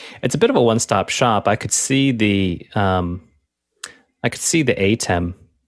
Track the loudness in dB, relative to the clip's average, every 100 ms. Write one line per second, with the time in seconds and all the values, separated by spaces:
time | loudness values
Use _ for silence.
0 | -20 -8 -4 0 2 4 4 2 0 0
1 | 0 0 0 2 0 -2 -2 -4 0 0
2 | 2 2 2 2 0 -4 -6 -2 0 0
3 | -2 -6 -12 _ _ _ _ _ -20 -20
4 | _ _ -6 -4 -2 0 0 2 2 0
5 | 0 -2 -2 -8 _ _